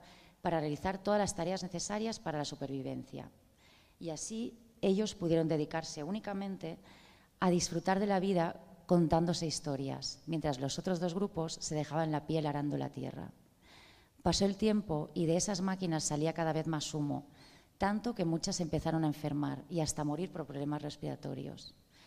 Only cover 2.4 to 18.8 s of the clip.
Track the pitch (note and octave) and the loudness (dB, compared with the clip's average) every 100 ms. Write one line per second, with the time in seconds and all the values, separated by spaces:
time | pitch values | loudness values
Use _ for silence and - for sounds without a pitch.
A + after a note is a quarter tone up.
2.4 | C#3 D3 C3+ C3+ C3+ C3 B2+ C3+ - - | -4 -6 -6 -6 -6 -8 -8 -12 -14 -18
3.4 | _ _ - - _ _ E3+ G3 - A3 | _ _ -20 -20 _ _ -8 -8 -8 -6
4.4 | B3 - - - G3 F#3+ G#3+ - E3+ E3 | -8 -10 -20 0 4 4 2 -2 4 4
5.4 | D#3+ D#3 D3+ D#3+ D#3+ - D3 G#3 G3+ G3 | 4 2 0 -4 -6 -8 -6 -6 -4 -6
6.4 | G3 F#3+ D#3+ F3 - - - - _ _ | -6 -6 -8 -10 -16 -20 -20 -20 _ _
7.4 | F#3 F3 - E3 F#3 F#3+ G#3 G3 G3 F3+ | 6 6 4 0 2 2 4 4 4 4
8.4 | E3+ - - - - F3 D#3+ E3 E3+ E3+ | 2 -2 -16 -20 4 6 8 6 4 2
9.4 | E3 - D3+ C3+ C3+ C3 C3+ - - D#3+ | -2 -2 -4 -2 -4 -4 -8 -8 -4 -2
10.4 | D3+ B2+ C3+ - F#3+ F3 F3+ F3 - - | 0 0 -2 -2 -2 0 0 0 -2 -2
11.4 | E3 - - D3+ D3 D3+ D#3+ D3+ D3+ D#3+ | -4 -6 -4 -2 0 0 0 0 0 0
12.4 | D3 C#3+ D3 C#3+ C3+ C3+ C3 - - - | 0 0 -2 -2 -4 -6 -8 -8 -12 -16
13.4 | _ _ - - - - _ _ F3 E3 | _ _ -20 -20 -20 -20 _ _ 2 4
14.4 | G3 G3 G#3+ G#3+ - D3+ D#3 F#3 E3 E3+ | 4 4 4 4 2 -2 -2 0 2 4
15.4 | F#3+ F#3 F#3+ F#3+ F#3 D#3 - D3 D#3+ D#3+ | 2 0 0 0 0 0 0 0 0 2
16.4 | D#3+ D#3 D#3+ D#3 - D#3 D3 C3 - - | 0 2 0 -2 -2 -2 -2 -4 -8 -20
17.4 | - - _ _ G3+ G#3 A#3 A3+ E3+ E3 | -20 -20 _ _ 0 0 -2 -2 0 0
18.4 | G3 F3+ E3 D#3 | -2 -2 -2 0